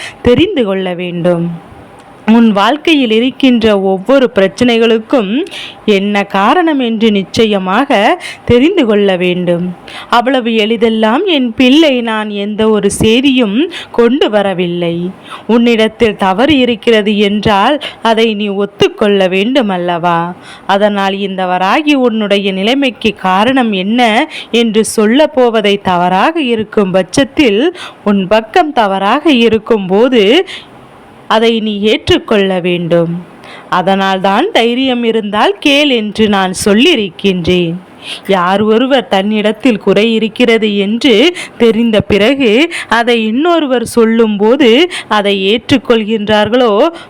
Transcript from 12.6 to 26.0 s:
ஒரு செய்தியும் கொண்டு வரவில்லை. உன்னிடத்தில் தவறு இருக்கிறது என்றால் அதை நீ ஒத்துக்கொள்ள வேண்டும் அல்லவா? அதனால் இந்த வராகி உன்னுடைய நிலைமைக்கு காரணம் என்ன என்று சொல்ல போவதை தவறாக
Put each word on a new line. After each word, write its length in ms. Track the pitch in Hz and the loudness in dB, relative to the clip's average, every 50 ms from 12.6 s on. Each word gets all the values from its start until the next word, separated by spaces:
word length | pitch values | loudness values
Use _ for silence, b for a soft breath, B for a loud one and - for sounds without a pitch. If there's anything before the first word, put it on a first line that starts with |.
| 220 220 | 0 2
ஒரு 220 | 214 208 185 202 - - | 2 2 0 -2 -2 0
செய்தியும் 580 | - 220 220 254 262 285 254 254 247 202 196 240 330 381 B B B B | 0 2 2 2 2 2 2 2 0 0 0 -2 -2 -4 B B B B
கொண்டு 380 | - - 233 233 247 302 403 294 208 | 0 2 2 2 2 0 0 0 0
வரவில்லை. 580 | 208 196 196 190 165 185 175 175 175 175 170 170 170 175 185 190 B B B B B B - | 0 0 -2 -2 -2 -4 -4 -4 -4 -4 -4 -4 -4 -6 -8 -10 B B B B B B 0
உன்னிடத்தில் 720 | 220 240 233 240 233 214 220 220 220 - 240 214 202 - 214 | 0 2 2 2 2 2 0 -2 0 0 -2 -2 0 0 -2
தவறு 300 | 190 185 190 254 311 311 269 247 | -2 0 0 2 2 2 2 2
இருக்கிறது 500 | 233 240 196 - 233 226 214 202 208 214 202 208 202 | 0 -2 -2 0 0 2 2 2 0 0 0 0 0
என்றால் 480 | 208 214 185 226 208 196 202 254 302 277 B B B B - 226 | 0 0 0 0 2 2 2 0 0 -2 B B B B -2 -2
அதை 160 | 226 208 226 226 214 202 | 0 2 0 0 0 -4
நீ 80 | 214 208 196 196 202 | -6 -6 -4 -4 -4
ஒத்துக்கொள்ள 600 | 202 - - 403 370 349 - 220 208 202 196 190 180 185 | -6 -2 -2 -2 -2 0 0 0 0 2 2 0 0 0
வேண்டும் 380 | 190 202 240 262 285 233 202 185 180 | 0 -2 0 0 0 0 0 -2 -4
அல்லவா? 420 | 175 175 175 170 165 175 175 165 170 175 180 B B B B B B - 190 | -4 -4 -4 -2 0 0 0 0 -2 -4 -8 B B B B B B -2 0
அதனால் 420 | 202 208 208 208 202 196 196 196 196 202 190 | 2 2 0 0 0 -2 -2 -2 -4 -6 -6
இந்த 140 | 190 185 185 180 | -4 -4 -4 -2
வராகி 500 | 180 180 185 190 226 302 311 294 294 269 254 | -2 0 0 2 0 0 2 0 0 2 2
உன்னுடைய 420 | 240 220 220 214 196 202 202 196 202 190 190 | 0 0 -2 0 0 0 0 0 -2 -4 -2
நிலைமைக்கு 520 | 190 220 262 277 277 254 214 - - 220 202 - - 185 | -2 0 0 0 0 -2 -4 -2 -4 -4 -4 -2 -2 0
காரணம் 480 | 185 190 214 254 269 269 240 226 208 185 185 | 0 2 2 2 2 0 0 0 -2 -2 -2
என்ன 280 | 202 226 254 247 226 208 220 208 202 B B B B - 233 | -2 0 0 0 2 2 0 -2 -2 B B B B -2 0
என்று 220 | 233 226 190 220 214 - - | 0 2 0 0 -2 0 0
சொல்ல 360 | - 214 214 233 285 311 294 - 262 | 0 0 2 2 2 2 2 2 2
போவதை 360 | 247 240 214 226 202 208 202 202 - 190 | 0 2 2 0 0 0 -2 0 -2 -2
தவறாக 440 | 180 175 | 0 0